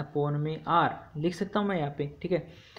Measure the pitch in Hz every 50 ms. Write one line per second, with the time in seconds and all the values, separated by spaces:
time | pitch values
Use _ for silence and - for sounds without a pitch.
0 | 143 - - 147 147 147 147 147 147 156 156 156 - - 160 170 156 - - -
1 | - - - 151 151 175 180 - 202 196 - 208 202 202 190 170 147 143 147 -
2 | 143 143 - - - 175 180 160 - - - - - - -